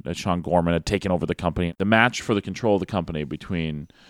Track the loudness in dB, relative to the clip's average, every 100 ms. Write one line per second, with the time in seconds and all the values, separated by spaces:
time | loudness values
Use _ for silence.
0 | -8 -4 -2 -2 2 2 4 2 2 -2
1 | 0 0 0 -2 -2 0 -2 0 2 4
2 | 4 2 -2 -2 -2 -2 2 2 2 -4
3 | -2 -4 -6 -8 -6 -4 -4 -6 -10 _
4 | -20